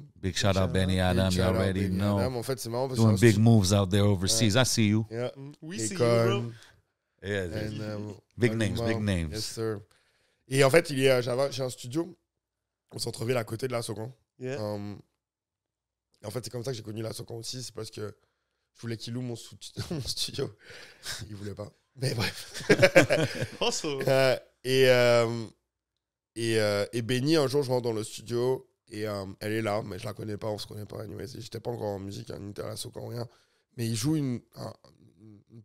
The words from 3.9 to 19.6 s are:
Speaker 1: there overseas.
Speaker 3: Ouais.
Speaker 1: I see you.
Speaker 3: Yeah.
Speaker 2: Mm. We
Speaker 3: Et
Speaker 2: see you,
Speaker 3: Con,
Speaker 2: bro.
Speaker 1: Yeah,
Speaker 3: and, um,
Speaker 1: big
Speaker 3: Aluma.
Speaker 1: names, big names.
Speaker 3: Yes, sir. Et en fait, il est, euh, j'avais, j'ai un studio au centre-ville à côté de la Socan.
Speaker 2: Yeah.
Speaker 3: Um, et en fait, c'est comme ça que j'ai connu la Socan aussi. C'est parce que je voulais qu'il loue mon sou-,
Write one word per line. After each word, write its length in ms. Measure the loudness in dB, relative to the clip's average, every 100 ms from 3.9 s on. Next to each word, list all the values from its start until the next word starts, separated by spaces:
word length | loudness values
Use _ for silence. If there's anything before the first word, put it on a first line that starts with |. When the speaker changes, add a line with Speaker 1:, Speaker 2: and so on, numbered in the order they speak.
Speaker 1:
there 120 | 4 4
overseas. 480 | 2 2 2 4
Speaker 3:
Ouais. 80 | 4
Speaker 1:
I 20 |
see 220 | 4 4 4
you. 160 | 2 0
Speaker 3:
Yeah. 220 | -6 -8 -8
Speaker 2:
Mm. 160 | -16 -16
We 200 | -12 -6
Speaker 3:
Et 60 | -6
Speaker 2:
see 60 |
you, 40 | 0
Speaker 3:
Con, 280 | 4 4 4
Speaker 2:
bro. 260 | 0 -4 -10 -20 _ _ _ _ _ -6
Speaker 1:
Yeah, 160 | -4 -4
Speaker 3:
and, 500 | -6 -8 -8 -8 -10
um, 180 | -10 -14 _ 0
Speaker 1:
big 140 | 2
Speaker 3:
Aluma. 160 | 2 0
Speaker 1:
names, 180 | 0 -2
big 140 | 0
names. 320 | 0 0 -2
Speaker 3:
Yes, 100 | -6
sir. 360 | -8 -6 -6 -6 -12 _ _ _ _ _ _
Et 160 | 4
en 60 | 6
fait, 180 | 6 4
il 120 | 2
est, 80 | 4
euh, 100 | 4
j'avais, 300 | 2 0 -2
j'ai 100 | -2
un 40 | -6
studio 480 | -8 -6 -6 -6 -10 _ _ _ _ _ _ _
au 40 | -10
centre-ville 360 | -8 -6 -2 -2
à 80 |
côté 220 | -2 -6 -4
de 60 |
la 100 | -4
Socan. 340 | -6 -8 -10 -14 _ _
Speaker 2:
Yeah. 200 | -10 -6
Speaker 3:
Um, 360 | -6 -6 -8 -12 -18 _ _ _ _ _ _ _ _ _ _ _
et 40 | -10
en 40 |
fait, 120 | -10
c'est 80 | -10
comme 140 | -8
ça 60 | -8
que 60 | -8
j'ai 60 |
connu 200 | -8 -8
la 100 | -8
Socan 220 | -10 -12 -12
aussi. 260 | -10 -12
C'est 120 | -12
parce 160 | -12 -12
que 260 | -10 -12 -12 _ _ _ _ _
je 60 | _
voulais 160 | -10 -8
qu'il 160 | -8
loue 80 | -8
mon 160 | -8 -10
sou-, 200 | -14 -18